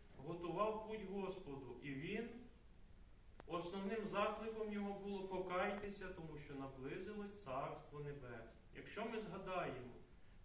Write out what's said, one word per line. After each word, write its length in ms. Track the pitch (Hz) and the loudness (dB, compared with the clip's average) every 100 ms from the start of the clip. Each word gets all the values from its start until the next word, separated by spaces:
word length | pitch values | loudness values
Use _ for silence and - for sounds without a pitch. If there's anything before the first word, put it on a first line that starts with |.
| - - | -12 -8
готував 680 | 139 170 170 170 220 220 208 | -2 0 2 6 6 6 0
путь 220 | 214 185 | -2 0
Господу. 680 | 196 190 185 143 131 123 120 | 0 2 0 -2 -4 -4 -6
І 100 | 143 | -2
він, 360 | 135 165 214 233 - - - - - - - - - - - - | 0 2 2 0 -4 -10 -12 -14 -14 -14 -14 -14 -14 -14 -12 0
основним 580 | 170 175 196 196 226 202 | 2 2 2 4 4 4
закликом 680 | 196 208 214 220 214 214 | 6 6 6 0 2 2
його 200 | 208 202 | 4 2
було: 340 | 196 196 196 190 | 2 0 0 2
"Покайтеся, 800 | 185 180 180 202 - 202 202 185 | 0 4 4 4 4 0 -2 -4
тому 300 | 170 160 147 | -4 -4 -6
що 160 | 143 | -4
наблизилось 920 | 135 135 127 135 180 196 208 202 - | -4 -4 -2 -2 -2 -2 -2 -2 -4
Царство 560 | - 131 - - - 147 | -2 0 2 -2 -6 -4
Небесне". 520 | 143 139 123 120 - - - 139 | -4 -4 -4 -6 -8 -12 -12 -10
Якщо 300 | - 202 233 | -6 0 2
ми 160 | 226 | 2
згадаємо, 720 | 190 185 180 180 151 123 123 - - - - - | 0 -2 2 2 2 0 -4 -8 -12 -12 -14 -12